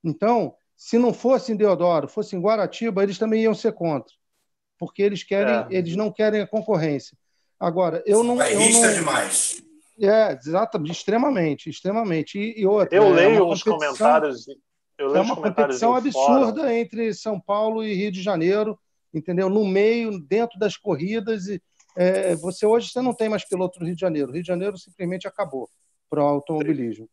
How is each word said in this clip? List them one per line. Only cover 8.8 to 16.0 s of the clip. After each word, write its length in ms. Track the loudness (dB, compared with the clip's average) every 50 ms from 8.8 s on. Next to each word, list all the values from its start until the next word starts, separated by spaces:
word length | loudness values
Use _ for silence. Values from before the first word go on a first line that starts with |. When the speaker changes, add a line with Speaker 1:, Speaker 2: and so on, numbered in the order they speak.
| 6 4
Speaker 1:
não 60 | 4
Speaker 3:
demais. 680 | 2 0 0 -2 -2 -2 -2 -2 -2 -2 -4 -6 -10 _ _ _ _ _ _ _ -2
Speaker 1:
É, 320 | 2 2 4 4 4 2
exatamente, 600 | 0 -6 -8 -4 -2 -2 -2 -2 -4 -6 -6 -6
extremamente, 760 | -8 -6 -4 -2 0 2 2 0 0 0 0 0 -2 -4 -8 -14
extremamente. 680 | -14 -8 -6 -4 -2 -2 -2 -2 -2 -2 -4 -6 -6 -8
E, 220 | -6 -6 -4 0
e 60 | 2
outra, 300 | 2 4 2 2 4 6
Speaker 2:
Eu 100 | 6 6
Speaker 1:
é 40 | 8
Speaker 2:
leio 340 | 8 8 6 6 6 6 4
Speaker 1:
uma 80 | 4
Speaker 2:
uns 100 | 2 0 0
Speaker 1:
competição, 320 | -2 0 0 -2 -4 -2 2
Speaker 2:
comentários, 480 | 4 4 4 4 2 0 -4 -6 -12 -16 -18 _ _ _ _ _ _ _ _
eu 100 | -6 -2 0
leio 80 | 2
Speaker 1:
é 40 | 2
Speaker 2:
uns 40 | 2
Speaker 1:
uma 80 | 0 -2
Speaker 2:
comentários 460 | -2 -2 -2 2 2 0 0 0 0
Speaker 1:
competição 280 | 2 2 2 2